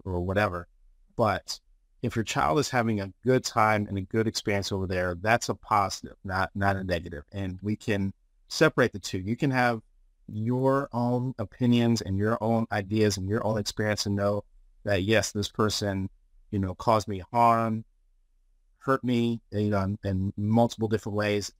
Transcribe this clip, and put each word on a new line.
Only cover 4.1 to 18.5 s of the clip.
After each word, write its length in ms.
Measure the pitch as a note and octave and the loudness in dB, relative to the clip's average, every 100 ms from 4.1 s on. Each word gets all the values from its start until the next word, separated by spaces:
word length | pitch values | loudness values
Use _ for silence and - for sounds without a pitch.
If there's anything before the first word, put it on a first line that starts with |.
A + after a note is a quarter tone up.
| A2+ A2 | 0 0
experience 440 | - - G2+ F#2+ | -2 -2 -2 -2
over 160 | G2 F#2 | -4 -2
there, 300 | F#2 F2+ F2 | 0 -2 -2
that's 320 | G#2 A#2+ - | 2 0 0
a 60 | |
positive, 640 | G2+ - G#2+ F#2+ - - - | -6 0 2 2 -2 -12 -14
not, 260 | G2 F#2 F#2 | -6 -2 -2
not 220 | G2+ G2 G2 | 0 0 0
a 80 | |
negative. 400 | F#2+ F2 E2+ D2 - | -2 -4 -4 -12 -12
And 260 | G2+ G2 F2+ | -8 -8 -6
we 140 | G2+ G#2+ | -6 -4
can 360 | - G2+ G2 - _ _ _ | -2 0 0 -4 _ _ _
separate 440 | - D#3 - A#2+ | 2 2 4 0
the 60 | G2+ | 0
two. 200 | - F#2+ | -8 -8
You 180 | F#2 A#2+ | -4 -2
can 140 | C#3+ | 0
have 300 | C3 B2 A2+ - _ _ _ - | 2 0 0 -8 _ _ _ -12
your 580 | G#2+ A2+ B2+ C3+ C3+ C#3+ | -6 -2 0 2 0 -2
own 420 | A#2 A#2+ B2 B2+ - | -2 0 0 -2 -6
opinions 640 | A2 - B2 A#2+ A#2+ A#2 | -10 -2 2 4 4 2
and 160 | - F#2+ | 0 -2
your 180 | G#2 A#2 | 0 0
own 240 | A2 A2+ A2+ | 0 0 0
ideas 460 | G#2+ G2 A2 G#2+ G2 | -4 -2 2 2 2
and 120 | F#2+ | -2
your 160 | G#2+ G2+ | -2 0
own 120 | A2 | -2
experience 480 | G2+ - G#2+ G2+ G#2 | -4 -4 -2 -2 -2
and 80 | |
know 300 | G2+ G2+ G2+ - - _ _ | 0 0 -2 -6 -20 _ _
that, 180 | G#2 G2 | -2 0
yes, 300 | G2 A2 G2+ | 2 2 2
this 160 | G#2 G2+ | -4 -6
person, 600 | - A2 - G#2 F#2+ F#2+ - _ _ _ | 0 0 0 -2 -2 -6 -10 _ _ _
you 80 | G#2 | -4
know, 160 | F#2 | -4
caused 340 | F2+ - A2 G#2 | -2 2 2 2
me 140 | F#2+ F2+ | -8 -4
harm, 520 | A#2+ A#2 A#2 A2+ A2 A2 _ _ _ _ _ _ | 4 4 4 0 -4 -8 _ _ _ _ _ _